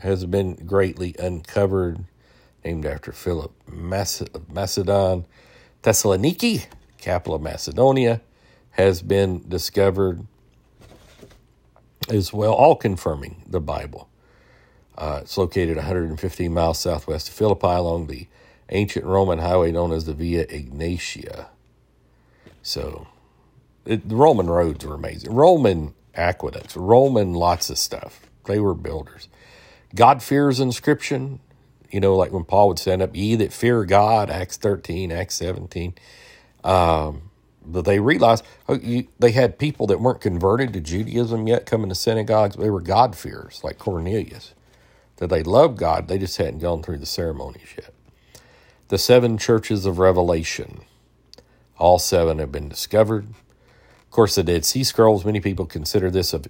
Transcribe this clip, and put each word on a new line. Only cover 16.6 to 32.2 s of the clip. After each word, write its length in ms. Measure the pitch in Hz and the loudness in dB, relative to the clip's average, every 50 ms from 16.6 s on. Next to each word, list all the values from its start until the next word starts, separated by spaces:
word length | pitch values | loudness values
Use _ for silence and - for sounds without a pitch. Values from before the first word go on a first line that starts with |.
| 82 82 80 - | 0 0 0 -2
southwest 500 | - 90 82 73 - - 78 78 - - | -2 -4 -4 -4 -4 -6 -6 -6 -8 -8
of 60 | - | -4
Philippi 340 | - 107 107 98 - - 92 | 0 2 2 2 2 2 0
along 400 | 87 87 87 85 85 85 82 76 | 2 2 0 -2 -2 -4 -4 -8
the 180 | 67 65 76 - _ _ _ _ _ _ _ - | -10 -14 -16 -20 _ _ _ _ _ _ _ -6
ancient 360 | - 95 104 95 - - - | -2 -2 -2 -2 -2 -6 -4
Roman 320 | 85 95 98 98 95 87 80 | 0 2 2 2 2 0 0
highway 320 | 82 87 90 92 85 82 82 | 0 2 2 2 2 2 0
known 200 | 85 87 87 82 | 0 -2 -2 -2
as 120 | 80 80 | -4 -4
the 80 | 78 76 | -6 -6
Via 320 | 73 82 85 85 85 80 | -6 -4 -2 -2 -2 -2
Egnatia. 1000 | - - 76 73 64 67 71 80 87 87 82 - - - - - - - - - - _ _ _ _ _ _ _ _ _ _ _ _ _ _ _ _ _ _ - - - _ | -4 -6 -12 -12 -12 -10 -6 -6 -4 -4 -6 -8 -10 -12 -14 -14 -16 -16 -16 -18 -18 _ _ _ _ _ _ _ _ _ _ _ _ _ _ _ _ _ _ -20 -20 -20 _
So, 460 | - - - - 71 71 76 - 73 - _ _ _ _ _ _ _ _ _ _ _ _ _ _ - | -12 -10 -8 -8 -8 -8 -10 -14 -16 -20 _ _ _ _ _ _ _ _ _ _ _ _ _ _ -6
it, 200 | - 113 107 - - | -4 -4 -4 -4 -2
the 80 | 110 | 2
Roman 320 | 117 143 160 143 107 90 85 | 4 6 6 6 4 2 2
roads 360 | 85 87 87 82 78 76 - | 2 2 2 0 -2 -6 -10
were 120 | 78 73 | -12 -12
amazing. 360 | 76 80 80 80 76 - 104 110 | -10 -10 -10 -10 -10 -10 -4 2
Roman 600 | 123 147 175 185 160 135 107 92 82 76 73 - _ _ _ - | 6 6 6 6 6 4 2 2 0 -2 -8 -10 _ _ _ -6
aqueducts, 600 | - 85 87 87 - - 69 69 - - - - | -4 -2 -2 -2 -2 -6 -10 -10 -10 -14 -14 -12
Roman 560 | - 90 95 113 123 135 139 131 113 101 92 87 | -4 2 4 6 6 6 6 4 2 0 0 0
lots 380 | 85 85 87 87 87 - - | 0 0 0 0 0 -2 -6
of 80 | - - | -6 -6
stuff. 480 | - - - - - - - - _ _ _ _ - | -6 -6 -8 -12 -14 -16 -20 -20 _ _ _ _ -6
They 140 | - 98 107 | -4 -2 0
were 160 | 104 98 87 | 0 0 -2
builders. 540 | 82 80 78 76 80 76 - - - - - _ _ _ - - - - - - _ _ _ - | -4 -6 -8 -10 -10 -10 -14 -18 -20 -20 -20 _ _ _ -20 -20 -20 -20 -20 -20 _ _ _ 2
God-fears 680 | 95 117 123 143 131 - - 139 143 143 143 131 123 | 6 6 6 6 6 2 0 0 2 4 2 2 2
inscription, 800 | 135 127 120 - - - 151 147 - - 143 131 131 135 135 127 _ _ _ _ _ _ _ _ _ - | 0 -2 -2 -2 0 0 0 0 0 -4 -6 -6 -6 -8 -10 -14 _ _ _ _ _ _ _ _ _ -8
you 100 | - 101 | -4 0
know, 160 | 95 98 95 | 2 4 4
like 160 | 95 | 4